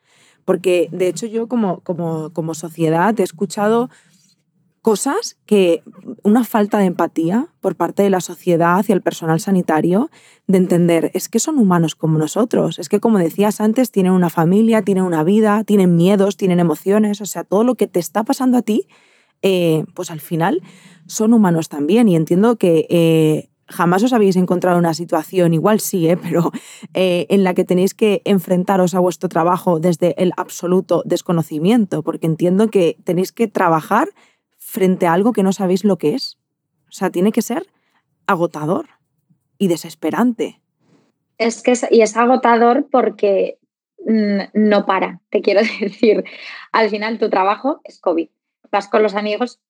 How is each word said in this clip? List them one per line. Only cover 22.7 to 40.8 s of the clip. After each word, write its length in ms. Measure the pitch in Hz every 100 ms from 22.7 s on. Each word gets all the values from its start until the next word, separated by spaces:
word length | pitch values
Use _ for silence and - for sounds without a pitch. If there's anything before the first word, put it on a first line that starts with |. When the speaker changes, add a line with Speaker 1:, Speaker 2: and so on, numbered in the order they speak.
| 160 -
Speaker 1:
Eh, 580 | 175 165 160 156 151 - _ _
jamás 340 | - 170 185
os 100 | 247
habéis 220 | 247 196
encontrado 440 | 185 180 180 180 175
una 160 | 170
situación, 600 | 156 170 165 156 180 170
igual 240 | 165 180 214
sí, 300 | - 190 160
¿eh? 80 | 180
Pero, 340 | 170 165 160 - - - -
eh, 340 | - 185 175 -
en 140 | 196
la 100 | 185
que 100 | 175
tenéis 300 | 180 180 190
que 260 | - 220 190
enfrentaros 720 | - 202 - 180 180 196 180
a 60 | 185
vuestro 280 | 180 - 185
trabajo 500 | 175 165 180 185 165
desde 420 | 175 160 175 -
el 120 | 180 -
absoluto 640 | 175 - 175 185 180 170 -
desconocimiento, 960 | 170 - 170 156 151 175 240 196 156
porque 240 | 156 156 165
entiendo 420 | 156 175 190 220
que 300 | 202 165 -
tenéis 260 | - 175 190
que 160 | - 226
trabajar 600 | - 180 160 - 214 330 _ _ _ _ _ -
frente 340 | 226 185 180 175
a 60 |
algo 200 | 170 214
que 100 | 220
no 100 | 190
sabéis 320 | 196 185 190
lo 140 | 208 180
que 160 | 147
es. 240 | 269 - - _ _ _ _ _
O 40 |
sea, 180 | - 185
tiene 220 | 170 202
que 100 | 226
ser 240 | - 262 381 _ _ _ _ _ -
agotador 600 | 165 170 156 151 220 330 _ _ _ _ _ _ -
y 100 | 196
desesperante. 920 | 170 170 - 160 160 247 226 135 - _ _